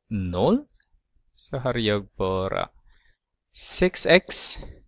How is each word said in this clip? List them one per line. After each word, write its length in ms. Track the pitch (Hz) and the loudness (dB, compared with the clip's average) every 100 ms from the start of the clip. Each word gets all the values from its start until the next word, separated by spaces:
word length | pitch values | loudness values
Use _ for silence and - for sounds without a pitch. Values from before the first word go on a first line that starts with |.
| - | -6
noll. 560 | 107 92 87 127 247 294 _ _ _ _ _ _ | -4 -2 2 4 2 0 _ _ _ _ _ _
Så 240 | - - 139 | -20 -10 -6
har 160 | 127 | -2
jag 320 | 120 110 104 98 | 0 0 0 -2
bara 640 | - 95 95 95 50 - _ _ _ _ _ _ _ _ | -4 -2 0 -2 -4 -6 _ _ _ _ _ _ _ _
sex 540 | - - - 185 - - | -12 -6 0 0 0 4
x 520 | 175 - - - - - - | 4 4 -4 -4 -6 -12 -18